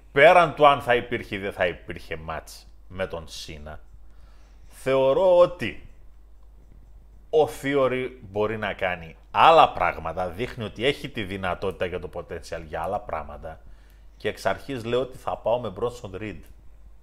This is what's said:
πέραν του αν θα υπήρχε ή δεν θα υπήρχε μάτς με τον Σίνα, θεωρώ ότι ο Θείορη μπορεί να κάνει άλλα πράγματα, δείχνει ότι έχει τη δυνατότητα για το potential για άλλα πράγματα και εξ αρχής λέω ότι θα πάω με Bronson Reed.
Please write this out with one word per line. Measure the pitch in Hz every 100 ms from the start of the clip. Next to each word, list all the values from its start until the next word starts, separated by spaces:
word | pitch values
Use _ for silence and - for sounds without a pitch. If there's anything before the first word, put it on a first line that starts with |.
| -
πέραν | 139 156 180 165
του | 131 147
αν | 139
θα | 120
υπήρχε | 120 107 113 95
ή | 101
δεν | 98
θα | 98 92
υπήρχε | 80 - 82 - 82
μάτς | 80 78 - - - - -
με | 92 92
τον | 85 78
Σίνα, | - - 78 76 - - - - - - - - - -
θεωρώ | - 131 135 135 147 185 175
ότι | 175 175 107 - - - - - - - - - - - - - - - -
ο | 156 147
Θείορη | - 139 139 131 127 127 - 95
μπορεί | 101 107 110
να | 101
κάνει | 85 92 90 80 - -
άλλα | 104 139 160 127
πράγματα, | - 85 82 80 82 90
δείχνει | 82 123 127
ότι | 104 -
έχει | 127 143 139
τη | 117
δυνατότητα | 95 95 92 87 95 87 92
για | 87
το | 80
potential | 90 82 85 - 82 78
για | 80
άλλα | 85 101
πράγματα | - 80 73 76 78 76 - - - - - -
και | -
εξ | - -
αρχής | - - 131
λέω | 110 123
ότι | 127 -
θα | - 92
πάω | 110 123
με | 113 90
Bronson | 117 - 101 92
Reed. | 107 82 - - - - - -